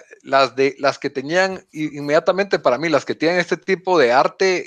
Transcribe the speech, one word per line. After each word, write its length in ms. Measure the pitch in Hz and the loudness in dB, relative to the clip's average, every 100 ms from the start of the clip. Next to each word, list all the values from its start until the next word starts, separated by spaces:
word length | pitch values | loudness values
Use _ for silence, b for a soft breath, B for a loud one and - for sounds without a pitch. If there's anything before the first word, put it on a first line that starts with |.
| - - | -4 -20
Las 320 | - 135 135 120 | -2 2 2 2
de, 200 | 139 131 | -2 0
las 180 | 139 135 | -4 -2
que 140 | 139 | -6
tenían, 540 | 135 135 175 190 190 - | -8 -4 0 0 -4 -12
i-, 260 | 151 151 143 | -8 -8 -6
inmediatamente 580 | 143 151 208 185 196 180 | -2 0 2 0 -2 -2
para 220 | 147 123 | 0 0
mí, 100 | 165 | 0
las 160 | 143 - | 0 -2
que 80 | 117 | -2
tienen 220 | 156 180 | 0 0
este 180 | 170 180 | -2 -4
tipo 420 | - 185 185 180 | -4 -4 0 2
de 120 | 120 | 4
arte, 540 | 127 165 - 190 180 | 4 2 0 -2 -2